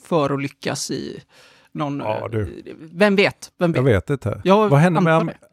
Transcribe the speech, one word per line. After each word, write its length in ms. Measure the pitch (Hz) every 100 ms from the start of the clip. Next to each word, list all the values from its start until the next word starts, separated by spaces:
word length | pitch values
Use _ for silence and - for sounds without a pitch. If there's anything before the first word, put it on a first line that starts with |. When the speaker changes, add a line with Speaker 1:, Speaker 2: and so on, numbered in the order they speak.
Speaker 1:
förolyckas 840 | - 170 143 139 139 - - - -
i 320 | 139 - - - _ - _ _
någon, 240 | 156 147 143
Speaker 2:
Ja, 300 | 110 110 110
du. 80 | 113
Speaker 1:
eh, 40 | 104 - - 58 160
vem 240 | 170 208 196
vet? 360 | 170 - - -
Vem 140 | 175
vet? 40 | 156
Speaker 2:
Jag 60 |
vet 260 | 131 101 -
inte. 300 | 143 104 101
Speaker 1:
Jag 240 | 170 202 214
Speaker 2:
Vad 120 | 139
händer 200 | 175 185
med 140 | 170
Speaker 1:
antar 200 | 160 165 - _